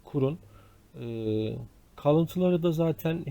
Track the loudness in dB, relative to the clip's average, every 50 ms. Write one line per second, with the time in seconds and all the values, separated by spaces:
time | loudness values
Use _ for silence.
0 | -16 -8 -2 0 0 0 0 -4 -10 -18 -20 -20 -20 -20 -20 -20 -20 _ -16 -12
1 | -10 -8 -6 -4 -2 0 0 0 0 -2 -4 -6 -10 -12 -16 -20 -20 _ _ -2
2 | 2 4 4 4 4 2 0 0 2 2 2 2 2 2 2 2 2 0 0 -2
3 | -2 -4 -4 -4 -4 -4